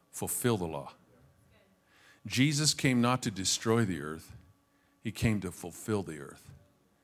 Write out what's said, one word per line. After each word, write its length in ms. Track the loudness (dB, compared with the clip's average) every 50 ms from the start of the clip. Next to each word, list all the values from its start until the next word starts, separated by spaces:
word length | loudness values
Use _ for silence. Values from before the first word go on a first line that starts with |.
| _ _
Fulfill 460 | -10 -8 -6 -4 -4 0 0 2 2
the 100 | 0 -2
law. 240 | -4 -6 -8 -10 -12 -16 _ _ _ _ _ -20 _ _ _ _ _ _ _ _ _ _ _ _ _ _ _ -20 -20 -20 _ -10
Jesus 460 | -4 2 4 4 4 4 4 2 2 2
came 280 | 2 2 4 4 4
not 220 | 4 4 2 2 0
to 80 | -4
destroy 540 | -4 -2 -2 0 0 0 2 4 4 4 4
the 160 | 2 0 -4
earth. 320 | -4 -8 -8 -10 -12 -18 -20 -20 -20 -20 _ _ _ _ _ _ _ _ _ _
He 100 | -10 -8
came 280 | -4 0 2 2 2 2
to 100 | -2 -6
fulfill 520 | -8 -8 -10 -10 -10 -8 -4 -2 -2 -2 -2
the 160 | -4 -8 -10
earth, 320 | -12 -14 -16 -18 -20 -20 -20 -20 -20 _ _ _ _ _ _ _